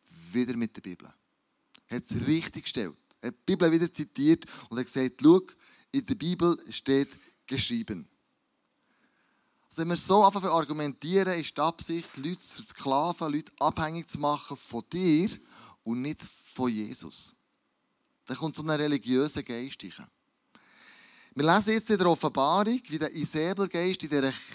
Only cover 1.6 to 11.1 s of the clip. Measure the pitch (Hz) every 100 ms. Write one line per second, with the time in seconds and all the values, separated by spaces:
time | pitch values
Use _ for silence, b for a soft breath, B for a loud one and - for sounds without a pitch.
1.6 | _ - _ 120 - 120 123 160 - 156
2.6 | - 123 90 - _ _ 120 - - 180
3.6 | 165 165 170 - 147 - 147 165 - B
4.6 | B 117 123 135 131 - 151 185 185 -
5.6 | b b b 135 - 110 160 175 170 165
6.6 | - - - 139 139 - b b - 135
7.6 | - 117 113 92 - _ _ _ _ _
8.6 | _ _ _ _ _ _ _ _ _ _
9.6 | _ - 165 170 - 202 202 202 185 165
10.6 | 143 156 147 123 156